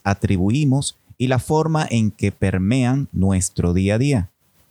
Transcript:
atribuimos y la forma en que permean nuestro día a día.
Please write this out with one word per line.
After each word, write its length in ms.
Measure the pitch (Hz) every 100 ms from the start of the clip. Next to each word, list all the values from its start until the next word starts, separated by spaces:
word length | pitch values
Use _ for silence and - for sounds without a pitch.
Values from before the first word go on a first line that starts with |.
| 101
atribuimos 880 | 98 98 95 98 131 143 135 - - _ -
y 100 | 127
la 120 | 127
forma 460 | - 156 160 156 156
en 220 | 113 107
que 200 | - 101
permean 760 | - 98 92 95 131 123 139 -
nuestro 640 | 90 95 92 90 - 87
día 220 | 87 95 110
a 20 |
día. 320 | 143 127 87 _ _ _ _